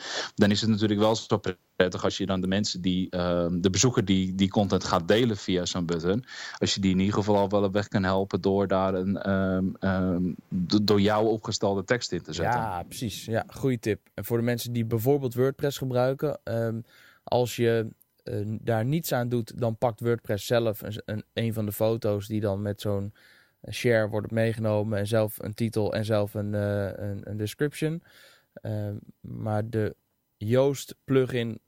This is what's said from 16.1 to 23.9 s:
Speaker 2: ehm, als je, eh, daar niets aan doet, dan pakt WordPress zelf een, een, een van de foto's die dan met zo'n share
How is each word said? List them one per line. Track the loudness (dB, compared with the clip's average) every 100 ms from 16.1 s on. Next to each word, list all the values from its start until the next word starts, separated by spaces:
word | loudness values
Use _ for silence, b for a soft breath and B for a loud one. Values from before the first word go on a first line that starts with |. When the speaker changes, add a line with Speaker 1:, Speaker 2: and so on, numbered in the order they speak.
| 0 -2 -4
Speaker 2:
ehm, | -4 -2 -2 -4 -8 b b b
als | -2 0 0 2
je, | 2 2 0 -8 _ _
eh, | -8 -6 -4
daar | -4 0 0
niets | 2 -2 0
aan | -2 0
doet, | -2 -4 -2
dan | -2 0
pakt | -2 0
WordPress | 0 0 0 -4 0
zelf | 0 2 -2
een, | -8 -10
een, | -8 -8 -6
een | -4 -2
van | -2 -4
de |
foto's | 0 0 2 0 -2 -2
die | -2
dan | -2 -2
met | -4 -4
zo'n | -2 -2 -4 -10 b b b b -12
share | -2 2